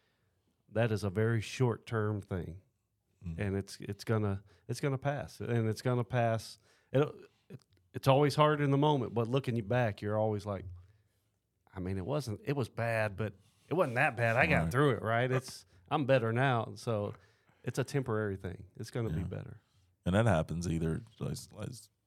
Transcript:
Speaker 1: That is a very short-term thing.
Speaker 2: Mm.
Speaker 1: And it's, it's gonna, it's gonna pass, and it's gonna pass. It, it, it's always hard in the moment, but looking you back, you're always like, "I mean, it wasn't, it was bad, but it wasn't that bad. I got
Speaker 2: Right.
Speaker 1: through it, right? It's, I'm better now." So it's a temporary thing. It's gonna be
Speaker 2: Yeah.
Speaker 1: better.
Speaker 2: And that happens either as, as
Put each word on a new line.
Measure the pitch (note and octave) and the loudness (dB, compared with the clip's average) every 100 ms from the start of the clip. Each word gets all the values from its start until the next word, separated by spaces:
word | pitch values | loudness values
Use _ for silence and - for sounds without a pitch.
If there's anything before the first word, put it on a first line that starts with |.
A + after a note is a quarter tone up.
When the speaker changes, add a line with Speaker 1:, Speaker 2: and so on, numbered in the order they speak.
| _ _ _ _ _ _ _ | _ _ _ _ _ _ _
Speaker 1:
That | G#2+ A#2 | 0 2
is | G#2+ | 0
a | G#2 | 0
very | F#2 A2 A2+ | 2 2 2
short-term | - - B2+ G#2+ - A#2 G#2+ G#2+ | -2 0 0 0 -2 0 0 -2
thing. | - F#2 D#2+ F2+ - _ _ _ _ _ E2+ | -4 -6 -6 -12 -18 _ _ _ _ _ -8
Speaker 2:
Mm. | E2 | -4
Speaker 1:
And | G#2 G2 | -2 -2
it's, | F#2+ - | -4 -10
it's | - G2+ | -10 -6
gonna, | - A2 G#2 G2 - _ - | -2 0 0 -2 -8 _ -10
it's | B2 | -6
gonna | D3 C3 | -4 -2
pass, | C#3+ C#3+ - - | -2 -4 -8 -8
and | A2 A#2 A2 | -2 0 0
it's | G#2 | 0
gonna | B2+ B2 | 0 0
pass. | A#2 B2+ A#2 A2+ - - _ _ _ | 0 0 2 0 -4 -16 _ _ _
It, | C3 D3+ - - _ - | 0 0 -4 -20 _ -20
it, | - _ _ _ | -20 _ _ _
it's | - - | 0 4
always | C3+ D3 | 6 4
hard | D3 D3+ D3+ | 6 4 4
in | C#3+ | 2
the | C#3 | 4
moment, | C#3+ C#3+ G2+ | 4 2 0
but | G#2 A2+ | 0 0
looking | C3+ C3 A#2 | 0 0 -2
you | |
back, | G2 B2 A#2 - | 0 0 0 -2
you're | G#2 G#2+ | -2 0
always | A2 G#2 | 0 0
like, | G2+ G2 F#2 F2+ - _ _ _ _ _ _ _ _ | -4 -6 -8 -14 -20 _ _ _ _ _ _ _ _
"I | - | -8
mean, | F2+ G2 | -6 -4
it | F#2 | -4
wasn't, | D3+ B2 G#2 | -4 -4 -6
it | - | -4
was | C#3+ A2+ | -4 -4
bad, | - A#2 A2+ G#2+ G2 | -4 -2 0 0 -2
but | G#2+ - _ _ - | -6 -8 _ _ -4
it | |
wasn't | D#3 D3+ A#2+ | 0 2 2
that | D3 A#2 | 0 2
bad. | A#2 A#2 | 2 4
I | E3 | 4
got | C3 | 4
Speaker 2:
Right. | E2 | 2
Speaker 1:
through | B2+ D3 | 4 4
it, | G2+ | 2
right? | G#2 A#2 B2+ | 0 0 2
It's, | B2+ - - - _ - | 0 -4 -12 -20 _ -4
I'm | C#3+ | 0
better | B2+ C3+ A2+ | 4 4 4
now." | A#2 C3+ A#2 G#2+ | 2 2 2 -2
So | G#2 - G#2+ G#2 - _ _ _ _ | -6 -4 -2 -2 -8 _ _ _ _
it's | - C3 | -6 -4
a | |
temporary | B2 C#3+ B2 G#2+ G#2+ F#2+ | -2 -2 0 0 -2 -4
thing. | F#2+ F#2+ F2+ - | -8 -10 -14 -14
It's | A2+ | -8
gonna | A#2+ A2+ | -4 -2
be | G#2 | -2
Speaker 2:
Yeah. | F2 | -4
Speaker 1:
better. | G2+ - - _ _ _ _ - | -6 -10 -16 _ _ _ _ 2
Speaker 2:
And | |
that | F#2+ A#2 | 4 6
happens | E2 D#2+ E2 E2+ | 4 2 -2 -2
either | E2 E2 D#2+ - - - | 0 0 -2 -6 -8 -8
as, | - - G2+ | -8 -10 -12
as | - B2 - _ | -12 -12 -20 _